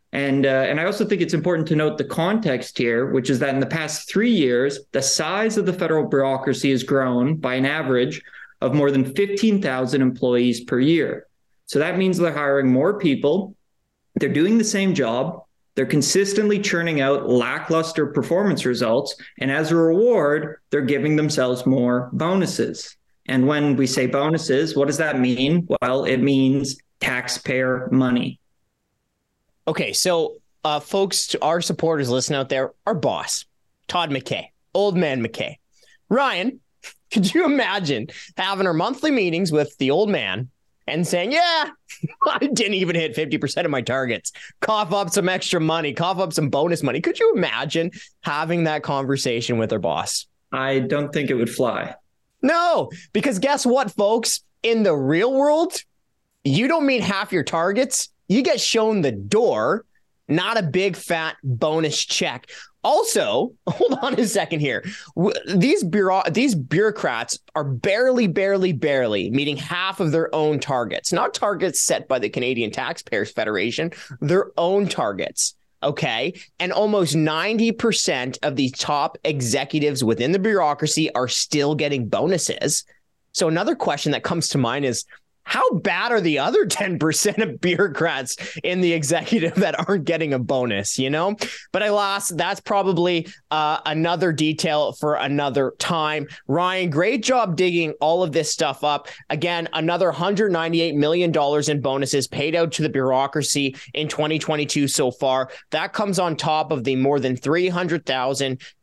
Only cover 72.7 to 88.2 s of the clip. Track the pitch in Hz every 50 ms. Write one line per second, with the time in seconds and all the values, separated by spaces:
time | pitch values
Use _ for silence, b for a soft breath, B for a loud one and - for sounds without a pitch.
72.7 | - - 123 127 170 - - - 117 104 107 - - - 110 107 107 95 98 120
73.7 | 113 - 160 175 B B B B 139 B 147 147 175 190 190 - - - 170 180
74.7 | 190 202 202 180 - - 131 107 101 92 - - - - - - - _ _ _
75.7 | _ _ - 147 147 - - 135 113 113 131 170 180 B B B _ _ 175 180
76.7 | 170 - 214 214 208 202 185 139 139 165 156 156 156 160 175 208 226 220 233 226
77.7 | 220 226 - 226 190 - - - 156 131 123 131 127 - - 151 135 123 139 127
78.7 | 131 - - - 147 143 147 160 - - - 151 151 139 123 113 113 139 139 143
79.7 | - 156 147 147 143 127 127 110 113 - 120 143 180 196 185 220 208 190 170 147
80.7 | 143 - 156 151 - 156 160 - - 123 127 120 - - - - - 147 139 143
81.7 | 156 147 151 143 143 135 117 101 - 101 123 175 190 170 - - - - - 151
82.7 | 170 - b b b b b _ _ _ _ _ - - 185 160 160 175 202 269
83.7 | 330 - - 180 147 143 - 156 143 117 - - 180 170 151 - - 147 127 117
84.7 | 123 143 143 131 120 - - B B B _ _ _ _ _ - - 247 - 508
85.7 | 247 170 - 202 170 175 208 240 240 220 180 165 151 139 139 185 262 427 381 185
86.7 | - - 202 190 175 - 147 160 151 - - 208 190 208 220 170 135 - - 180
87.7 | 170 160 202 190 135 - 160 170 147 135